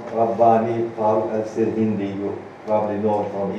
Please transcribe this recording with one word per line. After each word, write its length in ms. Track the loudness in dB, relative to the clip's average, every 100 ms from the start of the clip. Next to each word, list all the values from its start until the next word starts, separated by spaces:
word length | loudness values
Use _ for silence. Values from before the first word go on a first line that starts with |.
| -6 0
Rabbani 720 | 0 4 6 6 2 -2 -2 0
Farooq 380 | 0 2 0
al-Sirhindi, 840 | -2 -2 0 0 2 0 0 -2 -4
you 260 | -4 -6 -10 -12 -2
probably 320 | 0 0 0
know 280 | 0 0 -2
from 220 | -4 -4